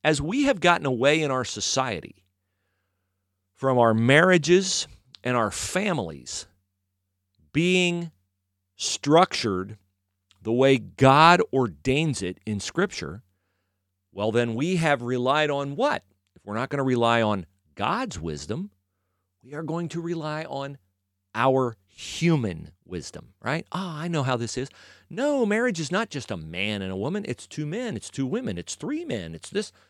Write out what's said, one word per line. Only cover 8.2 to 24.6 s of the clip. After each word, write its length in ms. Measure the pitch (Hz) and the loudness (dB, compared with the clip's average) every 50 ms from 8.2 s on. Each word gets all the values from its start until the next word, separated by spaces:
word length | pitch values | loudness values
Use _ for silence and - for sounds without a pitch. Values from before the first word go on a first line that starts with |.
| _ _ _ _ _ _ _ _ _ _ _ _ | _ _ _ _ _ _ _ _ _ _ _ _
structured 960 | - - - - - 139 151 165 185 - - - - 110 98 92 95 101 107 _ _ _ _ _ _ _ _ _ _ _ _ _ | -8 -6 -6 -4 0 4 6 6 6 4 0 -4 -2 -2 -2 -2 -4 -6 -12 _ _ _ _ _ _ _ _ _ _ _ _ _
the 100 | - 110 | -4 -2
way 260 | 117 123 131 135 139 127 | 2 4 6 6 4 4
God 640 | 104 - - - 131 135 135 147 160 170 175 180 - - | 2 -8 0 4 6 8 8 10 10 8 8 6 4 2
ordains 720 | - 135 127 113 78 69 _ 131 131 147 160 160 131 - | 2 0 0 0 -2 -4 _ 0 0 2 2 0 -2 -2
it 160 | 98 92 92 _ _ | -4 -6 -6 _ _
in 140 | - 107 101 | -6 -6 -6
Scripture, 640 | - - - - 190 196 - - - 71 80 117 _ _ _ _ _ _ _ _ _ _ _ _ _ _ _ _ _ _ | -6 -6 -2 -2 -2 -2 -4 -10 -10 -10 -12 -14 _ _ _ _ _ _ _ _ _ _ _ _ _ _ _ _ _ _
well, 180 | _ 92 101 113 | _ -2 -2 2
then 240 | 107 117 120 117 113 | 2 2 0 2 0
we 220 | 113 143 175 190 | -2 0 0 0
have 260 | 175 160 156 147 123 | 0 2 2 0 0
relied 480 | 120 120 127 127 123 127 139 151 151 147 | 0 -4 -2 0 0 2 2 2 2 0
on 240 | 143 139 143 139 139 | 0 -4 -4 -6 -4
what? 300 | 156 247 294 269 - _ _ _ _ _ _ _ | -2 -2 -2 -2 -4 _ _ _ _ _ _ _
If 80 | - _ | -20 _
we're 100 | 101 104 | -8 -6
not 140 | 110 127 135 | -6 -4 -4
gonna 160 | - 139 135 | -2 -2 0
rely 360 | 131 127 120 117 117 117 117 | 2 2 4 4 4 4 4
on 260 | 113 107 104 98 85 _ _ _ _ _ _ | 4 2 0 -2 -4 _ _ _ _ _ _
God's 460 | - 104 123 175 226 262 226 - 87 | -4 -2 -2 -2 -2 -4 -6 -8 -8
wisdom, 500 | 78 85 76 71 71 82 107 151 196 208 _ _ _ _ _ _ _ _ _ _ _ _ _ _ | -6 -6 -6 -8 -6 -8 -8 -8 -8 -12 _ _ _ _ _ _ _ _ _ _ _ _ _ _
we 120 | _ 123 143 | _ -14 -12
are 100 | 147 165 | -10 -8
going 240 | 156 160 170 170 160 | -6 -6 -6 -6 -6
to 120 | - 170 | -8 -8
rely 440 | 165 170 175 165 151 151 151 156 160 | -6 -6 -6 -6 -6 -6 -8 -8 -8
on 340 | - 135 139 139 139 139 139 _ _ _ _ _ _ _ _ _ _ _ | -8 -8 -8 -8 -10 -12 -16 _ _ _ _ _ _ _ _ _ _ _
our 420 | 110 120 135 131 131 131 120 110 _ _ | 0 2 4 4 4 2 0 -4 _ _
human 840 | _ _ - - - - - 165 170 165 143 117 101 87 78 78 - _ _ _ | _ _ -16 -14 -12 -6 0 2 2 4 2 2 -2 -4 -6 -12 -16 _ _ _
wisdom, 500 | - 90 87 - - - 76 - - _ _ | -10 -10 -10 -10 -10 -16 -16 -18 -20 _ _
right? 260 | - 117 139 165 - _ | -4 -4 -4 -4 -6 _
"Ah, 260 | - 175 196 180 160 147 | -6 -6 -6 -6 -8 -8
I 80 | 160 | -6
know 160 | 175 170 156 | -4 -2 -2
how 140 | 131 131 127 | 0 0 0
this 200 | 117 117 110 - | -2 -2 -4 -4
is." 120 | 127 | -6